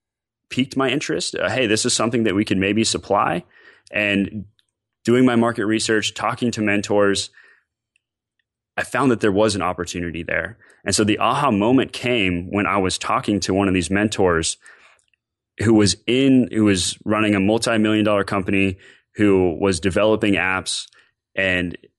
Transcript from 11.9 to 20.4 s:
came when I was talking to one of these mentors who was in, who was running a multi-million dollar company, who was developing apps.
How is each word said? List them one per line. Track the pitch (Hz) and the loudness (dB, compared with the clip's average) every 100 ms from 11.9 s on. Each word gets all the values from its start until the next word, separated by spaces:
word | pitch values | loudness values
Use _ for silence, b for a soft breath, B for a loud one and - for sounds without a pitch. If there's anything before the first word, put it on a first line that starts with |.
came | - 123 123 95 87 90 | -4 -2 0 0 -2 -4
when | 101 92 | -2 0
I | 101 | 0
was | 92 - | -2 -2
talking | - 113 127 101 | -2 -2 0 -2
to | - | 0
one | 95 98 | 0 2
of | |
these | 92 82 | 0 0
mentors | 98 107 - 92 82 80 - b b b b b _ _ _ _ - | 0 0 2 2 2 -2 -8 b b b b b _ _ _ _ -2
who | 104 | 2
was | 110 101 - - | 4 4 0 -2
in, | 123 135 131 113 | 2 4 4 2
who | 110 107 | 2 2
was | 95 87 - | 2 -2 -6
running | - 107 107 | -2 0 2
a | 101 | 2
multi-million | 98 113 120 113 107 107 107 | 2 0 0 0 2 2 2
dollar | 104 | 0
company, | 95 101 95 98 95 92 b b b - | 0 -4 -2 0 -2 -4 b b b 0
who | 104 95 90 78 | 4 4 2 0
was | 98 92 | -2 0
developing | 98 92 107 107 107 | -2 0 2 2 2
apps. | 92 | 0